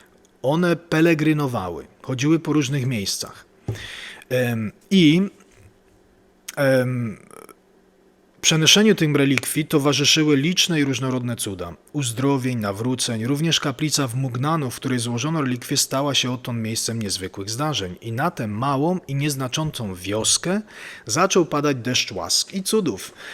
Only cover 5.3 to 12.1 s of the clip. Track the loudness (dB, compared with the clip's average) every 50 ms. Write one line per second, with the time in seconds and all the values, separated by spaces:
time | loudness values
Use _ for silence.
5.3 | -6 -16 -20 _ _ -20 -20 -20 _ _ _ _ _ _ _ _ _ _ _ _
6.3 | _ _ -18 -12 -4 0 2 4 4 4 2 0 -2 -4 -4 -6 -8 -10 -16 -20
7.3 | -20 -20 -20 -20 -20 _ _ _ _ _ _ _ _ _ _ _ _ _ _ _
8.3 | _ -2 0 2 4 4 4 6 6 6 6 6 4 4 2 2 4 4 4 4
9.3 | 2 0 0 -2 -2 -2 -2 2 0 2 2 2 2 2 2 2 4 4 4 4
10.3 | 4 4 2 0 0 0 0 0 2 0 0 0 0 -2 -2 -2 -2 -2 -2 -4
11.3 | -6 -6 -6 -8 -6 -8 -8 -10 -10 -16 _ -8 -6 -4 -4 -4